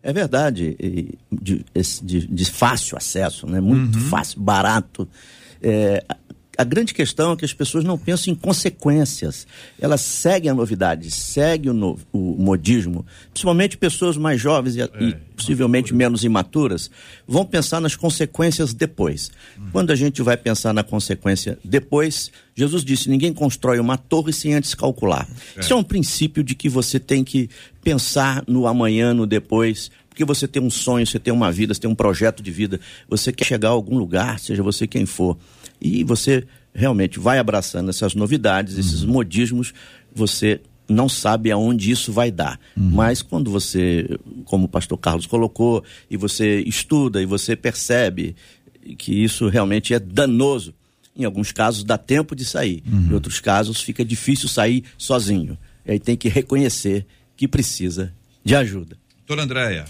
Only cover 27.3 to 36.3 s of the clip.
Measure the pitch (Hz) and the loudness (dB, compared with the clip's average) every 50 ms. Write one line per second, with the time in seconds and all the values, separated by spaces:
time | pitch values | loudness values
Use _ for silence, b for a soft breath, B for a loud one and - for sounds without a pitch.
27.3 | - 139 123 117 B B B B B - - 165 151 131 - - - 147 135 135 | 0 -2 -2 -2 B B B B B -4 -2 0 0 0 0 0 0 2 2 2
28.3 | 131 135 - - 123 127 123 117 117 123 117 110 110 113 117 120 120 120 110 104 | 0 -2 0 0 2 2 4 2 2 2 2 2 2 2 2 2 2 2 2 2
29.3 | 110 104 - - 110 113 113 113 107 - - - b b b b - - 156 147 | 0 0 0 2 2 2 2 2 0 -4 -8 -14 b b b b -4 -2 0 0
30.3 | 147 139 143 131 - 139 127 123 - - - 127 123 120 117 110 - 110 - 123 | 0 -2 -2 -2 -2 -2 0 0 -2 -2 -2 0 2 2 0 0 -2 -2 -2 0
31.3 | 117 120 113 90 85 90 110 104 104 - - 113 110 - 110 104 92 82 107 113 | 2 2 2 2 2 0 0 0 0 -2 0 -2 0 2 2 2 2 4 2 0
32.3 | 110 - 104 98 82 87 107 101 95 87 B B B B B B 110 104 - 127 | 0 0 -10 -10 -4 -4 -4 -4 -4 -8 B B B B B B -2 -2 -2 -2
33.3 | 127 - - - 131 110 107 110 120 117 104 92 127 127 104 85 87 92 107 123 | -2 -2 -2 -2 0 2 2 2 2 2 0 0 0 0 0 0 0 -2 0 -2
34.3 | 117 - - - 110 98 98 101 98 - 117 - - 117 104 92 - - 92 90 | -4 -6 -6 -4 -2 0 0 0 0 -2 -4 -2 -2 -2 -2 -2 -2 -2 0 0
35.3 | 85 B B B B B B B B _ - 78 92 - - 123 120 110 - 139 | -2 B B B B B B B B _ -2 -2 0 0 2 2 0 0 2 2